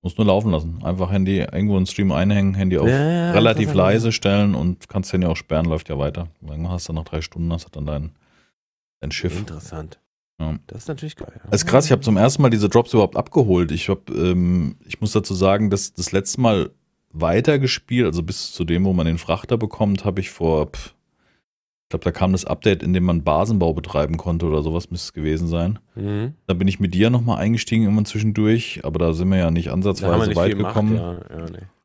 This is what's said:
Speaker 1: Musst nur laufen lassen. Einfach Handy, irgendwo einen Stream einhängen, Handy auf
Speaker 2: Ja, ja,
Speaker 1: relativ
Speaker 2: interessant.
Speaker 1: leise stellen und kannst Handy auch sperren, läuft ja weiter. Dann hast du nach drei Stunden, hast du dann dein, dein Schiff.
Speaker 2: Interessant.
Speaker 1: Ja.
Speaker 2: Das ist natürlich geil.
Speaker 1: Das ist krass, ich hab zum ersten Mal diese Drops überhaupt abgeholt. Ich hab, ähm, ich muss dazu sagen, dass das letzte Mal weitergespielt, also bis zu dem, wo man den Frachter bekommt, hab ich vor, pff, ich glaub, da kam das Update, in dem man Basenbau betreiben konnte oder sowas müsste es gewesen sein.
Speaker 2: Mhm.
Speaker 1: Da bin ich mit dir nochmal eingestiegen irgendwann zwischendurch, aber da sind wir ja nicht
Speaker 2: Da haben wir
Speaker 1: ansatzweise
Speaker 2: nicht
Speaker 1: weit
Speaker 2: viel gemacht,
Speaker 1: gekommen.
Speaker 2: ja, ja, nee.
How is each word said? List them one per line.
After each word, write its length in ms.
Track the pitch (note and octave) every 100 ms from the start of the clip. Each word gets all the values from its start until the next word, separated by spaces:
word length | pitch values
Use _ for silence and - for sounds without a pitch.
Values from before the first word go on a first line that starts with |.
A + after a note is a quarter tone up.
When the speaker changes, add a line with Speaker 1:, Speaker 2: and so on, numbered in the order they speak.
Speaker 1:
Musst 160 | F2 -
nur 80 | G#2+
laufen 240 | F#2+ A2
lassen. 300 | D#2+ E2 E2+
Einfach 260 | - F2+ F2+
Handy, 260 | G2 F#2+ G2
irgendwo 360 | - - G#2 G2
einen 100 | F#2
Stream 260 | - G2
einhängen, 420 | D2+ F#2+ G#2 G2
Handy 240 | F#2+ F#2+ F2
auf 100 | G#2
Speaker 2:
Ja, 220 | C3 D3+
ja, 220 | E3+ E3+
Speaker 1:
relativ 360 | G#2+ A2+ A2 G#2+
Speaker 2:
interessant. 80 | F#2+
Speaker 1:
leise 360 | F#2 A2 A2+
stellen 420 | A2 G2 G2+ G#2
und 340 | D#2+ E2+ F2+ -
kannst 240 | G2+ F#2
Handy 140 | F#2 F2+
auch 100 | D#2+
sperren, 300 | - D#2 E2+
läuft 220 | - -
ja 100 | C#2+
weiter. 300 | C#2+ D2+ E2+ _
Dann 280 | D#2 D2+ E2+
hast 200 | F2+ -
du 40 |
nach 120 | D#2+
drei 160 | D#2+ D#2+
Stunden, 320 | D#2 E2 E2+
hast 140 | E2+ -
du 40 |
dann 160 | D2+ D2
dein, 240 | D2 D#2+ _ _ _ _ _ _ _ _ _
dein 100 | D#2
Schiff. 260 | - F2+ E2+
Speaker 2:
Interessant. 640 | G#2+ D#2 - E2 D#2 - _ _ _ _
Speaker 1:
Ja. 180 | D#2+ D#2 -
Speaker 2:
Das 160 | A2+
ist 60 | -
natürlich 280 | D3 D#3 -
geil. 240 | - - -
Speaker 1:
Das 120 | G#2+
ist 40 | E3+
krass, 200 | B2+ D3+
ich 60 |
hab 120 | C3
zum 120 | - G2+
ersten 260 | A#2 C3+
Mal 80 | C3+
diese 180 | A2+ G2+
Drops 240 | A#2+ A#2
überhaupt 240 | A#2+ F#2+ -
abgeholt. 560 | - - A2+ F2+ E2+
Ich 160 | D#2+ -
hab, 220 | F#2+ -
ähm, 680 | - F2 F2+ F2+ F2+ C#2+ - -
ich 140 | -
muss 120 | G#2+
dazu 220 | G#2+ -
sagen, 360 | F#2 F#2+ G2+ G#2+
dass 220 | G2 -
das 180 | - F2+
letzte 280 | F#2 - -
Mal 300 | B2 G2+ - _ _ _ _
weitergespielt, 960 | D#2 E2 F#2 B2 D3 B2+ - _ B2 G#2+
also 160 | E2
bis 300 | E2 - -
zu 120 | -
dem, 200 | E2 E2+
wo 80 | F#2+
man 140 | F2+ D#2+
den 120 | E2
Frachter 380 | - E2+ - A#2
bekommt, 480 | A2 - G#2 G2
hab 140 | G#2 F#2+
ich 120 | F#2
vor, 400 | - E2 D#2 D2+
pff, 160 | - - _ _ _ _ _ _ _ _ _
ich 40 | _
glaub, 120 | E2
da 80 | -
kam 220 | - F#2
das 120 | F#2
Update, 380 | - - G#2+ F2+
in 100 | -
dem 120 | F#2
man 180 | F2+ E2+
Basenbau 500 | D2+ D2+ G#2+ G#2+ E2+
betreiben 440 | D#2+ D#2 D2 D2 D#2+
konnte 260 | - E2
oder 180 | E2 D#2
sowas 280 | D2+ E2 -
müsste 160 | E2+ -
es 60 |
gewesen 320 | - D#2 D#2+ E2+
sein. 300 | E2+ F2 G#2+ _
Speaker 2:
Mhm. 400 | - G2+ G#2 A#2+ D3+ -
Speaker 1:
Da 40 |
bin 140 | F2+ F#2+
ich 120 | F#2
mit 120 | F#2+
dir 160 | F2+ A2+
nochmal 280 | B2 A#2 G#2+
eingestiegen 460 | G2+ A2+ - A2+
irgendwann 200 | G#2+ G#2+ G#2
zwischendurch, 720 | G#2+ G#2+ G#2 G#2+ A2+ A2+ -
aber 140 | D2 D#2+
da 140 | E2+
sind 140 | D#2+ F2+
wir 80 | F#2+
ja 120 | E2+
nicht 160 | E2 F2
Speaker 2:
Da 20 |
haben 100 | D#2
wir 40 | G2
Speaker 1:
ansatzweise 400 | F#2 F#2+ E2+ A2+
Speaker 2:
nicht 80 | E2+
Speaker 1:
weit 100 | F#2+
Speaker 2:
viel 80 | G2+
gemacht, 180 | G2
Speaker 1:
gekommen. 220 | A2 G#2+ A2
Speaker 2:
ja, 160 | E2+ F2 -
ja, 140 | D#2+ E2
nee. 80 | F2 F#2+ _